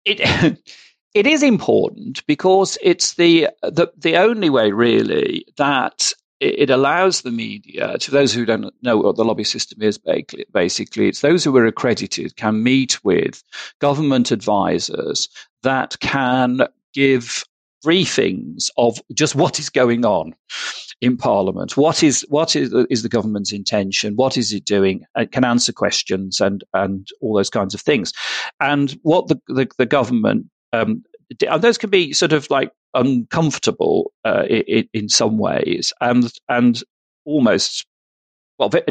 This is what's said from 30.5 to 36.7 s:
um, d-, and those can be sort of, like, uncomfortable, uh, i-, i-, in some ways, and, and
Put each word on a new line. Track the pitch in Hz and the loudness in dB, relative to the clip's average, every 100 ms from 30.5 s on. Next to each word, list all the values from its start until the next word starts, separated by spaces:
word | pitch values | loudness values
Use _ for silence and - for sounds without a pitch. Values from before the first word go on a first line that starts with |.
| _ - | _ -6
um, | 117 110 110 - - - 117 | -2 0 -2 -6 -20 -16 -4
d-, | - | -2
and | 156 | 2
those | 233 233 | 2 0
can | 208 | 2
be | 190 156 | 0 2
sort | - 170 | 0 2
of, | 151 - | 2 0
like, | 139 139 _ _ 127 | -2 -2 _ _ 0
uncomfortable, | 127 123 113 170 160 - - - 80 85 - _ 113 | 2 0 -2 0 0 0 -4 0 2 2 0 _ -2
uh, | 101 - | 0 0
i-, | 110 - | 0 0
i-, | 113 110 | -2 -2
in | 110 104 | -6 -2
some | - 117 110 | 0 0 0
ways, | 95 - - - - - | -2 -2 -2 -2 -6 -4
and, | 120 123 120 - - | 0 2 0 -4 -4
and | 123 123 | 2 2